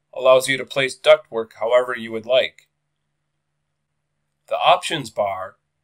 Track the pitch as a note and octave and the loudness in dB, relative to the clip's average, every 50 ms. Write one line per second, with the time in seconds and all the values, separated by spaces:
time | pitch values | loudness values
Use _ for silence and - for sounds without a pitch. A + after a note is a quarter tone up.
0 | _ _ - - B2+ C3 C3 C3 C3 C3+ C3+ B2+ A#2+ A2+ - C#3 C3+ C3 - - | _ _ -12 -2 2 4 4 4 2 0 -6 -6 -8 -8 -6 -4 -4 -4 -6 -2
1 | - D3 D#3 D3+ - _ A#2 A2+ A2+ - - - G#2+ A#2 B2 B2 B2+ B2 B2 A#2 | 4 4 4 4 4 _ -10 -10 -10 -10 -10 -8 -4 0 0 0 0 0 -6 -10
2 | A2+ A2+ A2+ A2+ G#2+ A#2 B2+ C3 G2+ - - _ _ _ _ _ _ _ _ _ | -10 -10 -10 -10 -4 -2 0 0 0 -2 -8 _ _ _ _ _ _ _ _ _
3 | _ _ _ _ _ _ _ _ _ _ _ _ _ _ _ _ _ _ _ _ | _ _ _ _ _ _ _ _ _ _ _ _ _ _ _ _ _ _ _ _
4 | _ _ _ _ _ _ _ _ _ _ G#2+ - - D3+ F3 F#3 - - E3+ D3+ | _ _ _ _ _ _ _ _ _ _ -4 0 4 4 4 2 2 -4 -6 -6
5 | B2+ G#2+ - A#2 G#2 G2 F#2+ F#2 F#2 G2 - _ _ _ _ _ | -6 -8 -4 -4 -2 -2 -2 -6 -10 -12 -14 _ _ _ _ _